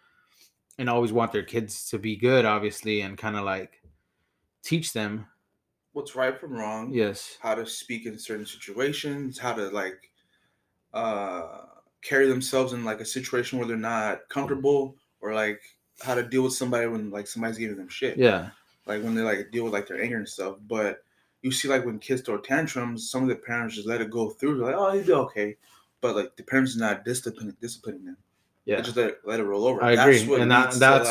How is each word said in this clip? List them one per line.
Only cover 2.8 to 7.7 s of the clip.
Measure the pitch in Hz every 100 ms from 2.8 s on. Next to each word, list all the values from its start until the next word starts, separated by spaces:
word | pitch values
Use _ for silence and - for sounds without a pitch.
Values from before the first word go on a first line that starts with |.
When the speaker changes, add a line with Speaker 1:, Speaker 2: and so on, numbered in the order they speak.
| 110 104
Speaker 1:
and | 98 98
kinda, | 107 104
like, | 98 95 - _ _ _ _ _ _ _ _ _
teach | - 165 165
them | 113 104 107 - _ _ _ _ _ _
Speaker 2:
What's | 143 143 127
right | 131 131
from | 160
wrong. | 117 107 110 120
Speaker 1:
Yes. | 123 104 98 - -
Speaker 2:
How | 113
to | 110
speak | 113